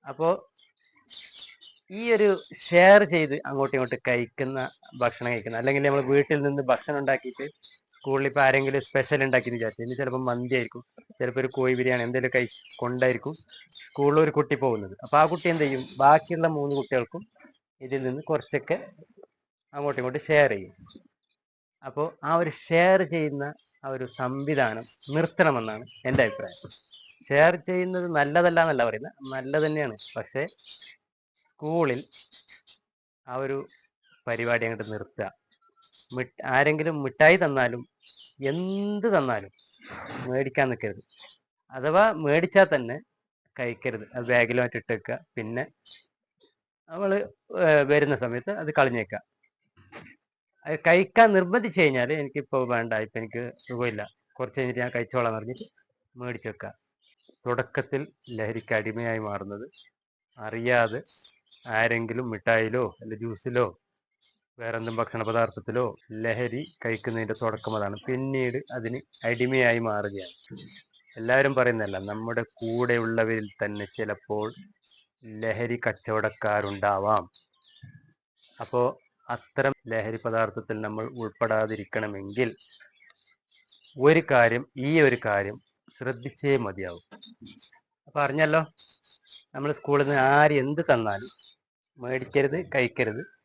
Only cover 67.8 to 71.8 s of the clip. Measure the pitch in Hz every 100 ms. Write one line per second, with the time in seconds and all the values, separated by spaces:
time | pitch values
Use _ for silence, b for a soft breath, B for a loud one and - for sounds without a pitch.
67.8 | 101 98 - 127 135 135 127 123 - 123
68.8 | 113 127 _ _ 117 117 127 131 123 117
69.8 | 113 104 101 101 90 - _ 98 - -
70.8 | _ _ _ - 113 131 139 131 123 113